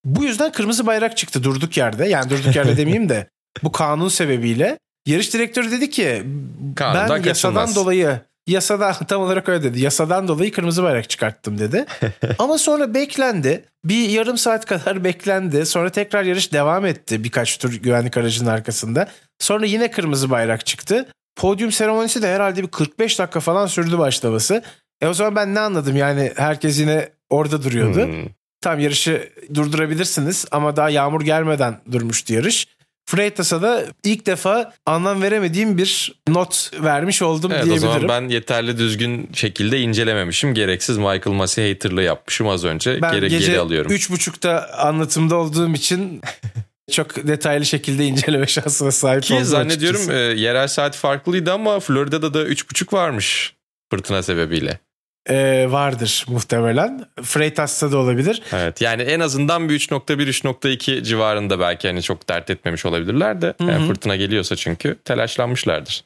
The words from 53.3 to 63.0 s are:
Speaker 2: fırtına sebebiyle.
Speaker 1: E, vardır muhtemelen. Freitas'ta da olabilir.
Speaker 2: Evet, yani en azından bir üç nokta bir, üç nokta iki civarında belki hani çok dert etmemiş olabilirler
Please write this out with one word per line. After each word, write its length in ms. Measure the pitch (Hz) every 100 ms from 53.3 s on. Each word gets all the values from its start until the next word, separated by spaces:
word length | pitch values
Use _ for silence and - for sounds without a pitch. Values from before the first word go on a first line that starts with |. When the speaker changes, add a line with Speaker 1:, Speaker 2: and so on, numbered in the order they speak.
| - - _ _ _ _
Speaker 2:
fırtına 320 | 95 - 95
sebebiyle. 560 | 90 85 80 80 73 - _ _ _ _ -
Speaker 1:
E, 360 | 135 135 131 127
vardır 540 | 139 143 123 113 - -
muhtemelen. 760 | 123 - 117 117 120 214 262 - -
Freitas'ta 720 | 127 151 151 156 147 - 147
da 60 | 139
olabilir. 440 | 127 123 151 226 -
Speaker 2:
Evet, 280 | 92 87 -
yani 220 | 117 113
en 180 | 123 165
azından 480 | 160 135 143 170 165
bir 60 |
üç 160 | 147 -
nokta 280 | 143 - 143
bir, 80 | 139
üç 180 | 131
nokta 240 | 139 127 135
iki 360 | 131 - 131
civarında 560 | 113 113 110 107 104 92
belki 280 | 87 87 98
hani 140 | 90
çok 260 | 85 90 -
dert 220 | 87 -
etmemiş 360 | 95 87 82 87
olabilirler 560 | 85